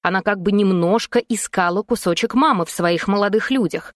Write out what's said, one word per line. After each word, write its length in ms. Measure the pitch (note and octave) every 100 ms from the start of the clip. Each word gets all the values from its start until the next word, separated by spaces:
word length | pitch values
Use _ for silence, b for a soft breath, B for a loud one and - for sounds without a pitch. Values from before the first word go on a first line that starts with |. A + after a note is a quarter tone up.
Она 200 | F3 F#3
как 200 | G3+ G3+
бы 120 | F3+
немножко 640 | G3+ G3+ F#3 E3+ A3 - A#3+
искала 640 | - A3 - - F3 F3+
кусочек 500 | G#3 A3+ F3+ E3+ A3+ A#3+
мамы 300 | D#4 G#3 E3
в 60 |
своих 360 | - F3 E3+ -
молодых 420 | G3+ G3+ G#3+ G#3+
людях 420 | C4 F#3 - -